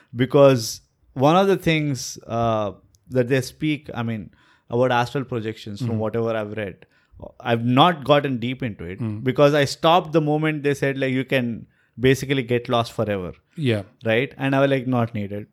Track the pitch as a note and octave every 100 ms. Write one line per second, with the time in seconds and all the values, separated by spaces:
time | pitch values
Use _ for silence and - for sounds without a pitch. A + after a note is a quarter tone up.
0 | _ A#2+ B2 D3 C#3 C3 A2 - _ _
1 | _ C#3 C#3 F3 G3 F#3 - D#3+ D3 B2
2 | - - - A2+ A#2 A2 G#2 F#2 _ _
3 | - B2 A#2 C3+ C3 - D#3 D3 - -
4 | A#2 A2+ F2+ - _ _ - A#2+ B2+ B2
5 | A#2+ C#3+ B2+ B2 A2 A2 - G2+ A#2+ A2
6 | A2 A#2 A2+ A2+ G#2 G#2+ G2+ - - _
7 | _ - - - B2 A#2+ A#2+ B2+ E3+ D#3+
8 | B2 D3 C#3+ B2+ A#2 C3 B2+ F#2+ E2+ F#2+
9 | A2+ G#2+ C3 C3 C#3+ D3 C#3 - E3 F3
10 | D#3+ D#3 D3+ D3+ D#3 D#3 C#3 C#3 C#3 C3+
11 | C3+ C3 C3 C3+ A#2+ A2 - _ _ -
12 | B2+ C3+ C3 C#3 A#2 A#2+ A#2+ B2 A#2 -
13 | G#2 G2+ F2+ - _ - C3+ G#2+ F#2+ _
14 | A2+ A2 C3+ - C3+ C3+ C#3 C3+ B2 B2+
15 | A#2 A2 G2+ G2+ A2